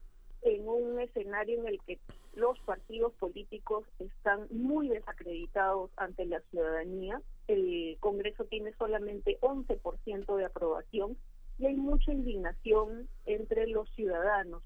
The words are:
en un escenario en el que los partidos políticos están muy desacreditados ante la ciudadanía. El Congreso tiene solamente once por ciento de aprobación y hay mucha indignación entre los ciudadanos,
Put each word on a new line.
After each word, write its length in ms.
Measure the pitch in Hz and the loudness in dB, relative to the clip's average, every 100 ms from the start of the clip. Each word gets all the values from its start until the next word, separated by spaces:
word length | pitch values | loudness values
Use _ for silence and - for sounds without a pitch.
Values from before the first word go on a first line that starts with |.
| - - - - | -10 -18 -16 0
en 240 | 240 208 214 | 2 2 2
un 320 | 233 240 240 | 0 2 0
escenario 600 | 247 233 196 202 214 233 | -2 -4 -2 -2 0 0
en 60 | 233 | 0
el 120 | 196 | -4
que 180 | - 180 - - - | -6 -10 -10 -16 -12
los 260 | - 233 254 | 2 2 2
partidos 520 | - 185 - 226 233 | -2 -6 -4 0 0
políticos 720 | - 180 190 202 214 - 214 214 - | 0 -6 -6 -10 -8 -2 -2 -4 -10
están 480 | 196 - 208 202 214 | -10 -2 2 2 0
muy 400 | 226 254 311 285 | -2 2 2 2
desacreditados 1000 | 214 - - 175 170 170 202 190 196 180 - | 0 -2 -8 -6 -6 -2 2 4 2 0 -6
ante 280 | 185 185 180 | -6 -4 -2
la 160 | 165 - | -4 -4
ciudadanía. 720 | 175 160 160 175 185 190 247 - - - | 0 0 0 -2 -4 -4 -6 -8 -10 0
El 500 | 202 185 175 165 - | 2 4 2 -2 0
Congreso 460 | 208 202 208 208 208 | 0 0 -2 -4 -4
tiene 280 | 220 214 | -4 -4
solamente 640 | - 220 214 208 202 - - | -2 0 0 -2 -2 0 4
once 340 | 262 277 254 226 | 4 2 0 -2
por 220 | 175 - | -2 -6
ciento 380 | - 196 202 196 | -4 -4 0 2
de 80 | 185 | 0
aprobación 680 | - 170 160 160 220 202 262 - - - - | 0 0 0 -2 -2 -2 -4 -10 -14 -10 0
y 80 | 269 | 2
hay 80 | 269 | 2
mucha 360 | 277 294 302 | 6 8 8
indignación 960 | 285 240 202 170 - 226 214 214 226 254 - - | 6 2 0 -2 -2 4 6 6 -2 -8 -8 -2
entre 420 | 214 214 220 226 | -2 2 0 2
los 200 | 220 214 | 0 -2
ciudadanos, 720 | - 208 170 190 202 180 170 | -2 0 2 4 2 0 -6